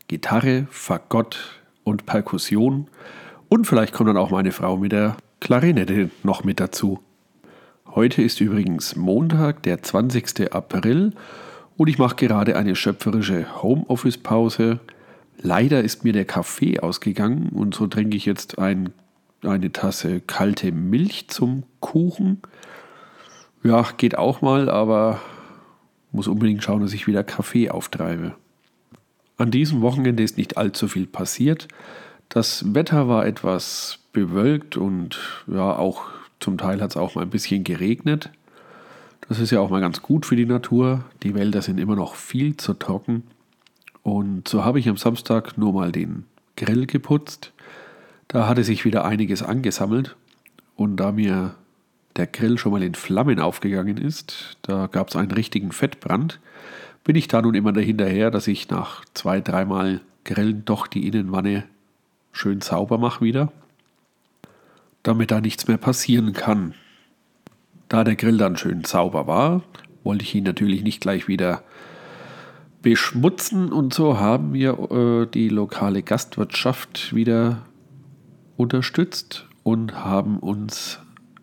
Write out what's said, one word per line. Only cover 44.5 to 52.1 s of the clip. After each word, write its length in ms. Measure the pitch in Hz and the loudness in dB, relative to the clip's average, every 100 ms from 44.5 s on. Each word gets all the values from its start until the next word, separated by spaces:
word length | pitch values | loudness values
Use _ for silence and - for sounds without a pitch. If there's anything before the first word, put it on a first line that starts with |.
| 107 | 0
habe 140 | 120 135 | 2 2
ich 100 | 113 | 2
am 100 | 101 | 2
Samstag 600 | 120 117 - 113 - - | 0 0 0 -2 -2 -2
nur 160 | 107 | 0
mal 180 | 95 87 | 0 0
den 340 | 85 85 85 95 _ _ - | -2 -4 -6 -12 _ _ -8
Grill 300 | 104 117 135 | -2 0 0
geputzt. 680 | 139 - 147 147 - - _ - - - - - _ - | -2 2 0 0 -18 -20 _ -20 -20 -20 -20 -20 _ -4
Da 200 | 123 110 | 0 2
hatte 160 | 120 | 2
sich 220 | 107 104 113 | 2 2 2
wieder 200 | 104 87 | 2 0
einiges 360 | 107 101 95 | 0 0 -2
angesammelt. 720 | - 120 120 - 101 117 131 - _ _ _ _ _ - | -2 -2 -2 -2 0 0 -2 -8 _ _ _ _ _ -4
Und 220 | 104 95 | -2 0
da 140 | 98 | -2
mir 440 | 107 104 95 92 - _ _ _ _ _ | 0 0 0 -2 -8 _ _ _ _ _